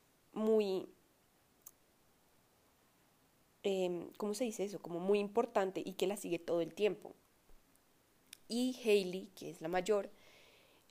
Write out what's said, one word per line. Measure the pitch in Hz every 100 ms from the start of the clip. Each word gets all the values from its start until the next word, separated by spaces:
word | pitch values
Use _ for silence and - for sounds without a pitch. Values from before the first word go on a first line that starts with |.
| _ _ _
muy, | 208 220 220 202 190 - - _ _ _ _ _ _ - - _ _ _ _ _ _ _ _ _ _ _ _ _ _ _ _ _ _
em, | 202 190 180 175 - -
¿cómo | 208
se | 208
dice | 247 214
eso? | 196 202
Como | 165 170
muy | 185 208
importante | 202 220 233 214 190 170
y | -
que | - 185
la | 208
sigue | 185 170
todo | - 170
el | 165
tiempo. | 156 208 180 - - _ _ _ - _ _ _ _ _ _ _ - -
Y | 233 254 254
Hailey, | 233 208 180 185 208
que | - 151
es | 156
la | 160
mayor, | 185 185 208 196 - - - - - - - _